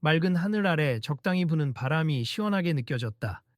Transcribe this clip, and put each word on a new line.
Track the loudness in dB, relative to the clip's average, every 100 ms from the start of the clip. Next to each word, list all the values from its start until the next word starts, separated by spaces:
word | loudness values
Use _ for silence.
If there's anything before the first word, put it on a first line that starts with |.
맑은 | 4 4 4 0
하늘 | 0 0 2
아래 | 2 2 0
적당히 | -2 -4 0 0 2
부는 | 2 0
바람이 | -2 -2 0 2 0
시원하게 | -2 -2 -2 0 0
느껴졌다. | -2 -2 -4 -4 -6 -8 -8 _